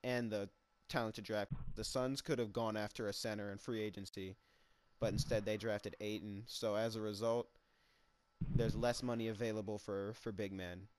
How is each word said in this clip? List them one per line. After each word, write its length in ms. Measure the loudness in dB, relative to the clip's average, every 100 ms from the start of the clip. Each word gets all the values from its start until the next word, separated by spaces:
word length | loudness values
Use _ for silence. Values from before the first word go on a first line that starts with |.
and 260 | 2 2 2
the 200 | 0 -2 _ _ _ -2
talented 340 | 0 0 -2
draft. 260 | 0 0 0 -2 -4 -4
The 80 |
Suns 360 | -2 0 0 0
could 180 | 0 0
have 140 | 2
gone 240 | 2 0 0
after 320 | -2 -2 -2
a 40 |
center 360 | 0 -2 -2 -4
in 60 | -4
free 240 | -2 0
agency, 560 | 0 -4 -10 -6 -8 -8 _ _ _ _ _ _
but 120 | 2
instead 340 | 4 4 2 2
they 100 | 0
drafted 400 | 2 0 -2 -4
Ayton. 440 | -2 -2 -4 -6 -6
So 280 | -2 2
as 200 | 4 2
a 60 | 0
result, 480 | -2 0 2 2 0 -10 _ _ _ _ _ _ _ _ 2
there's 220 | 4 4 4
less 260 | 2 2
money 260 | 0 0 0
available 500 | 0 0 0 -2 -4
for, 340 | -2 -2 -2
for 180 | -4 -6
big 220 | -2 -2
men. 360 | -2 -4 -6 -12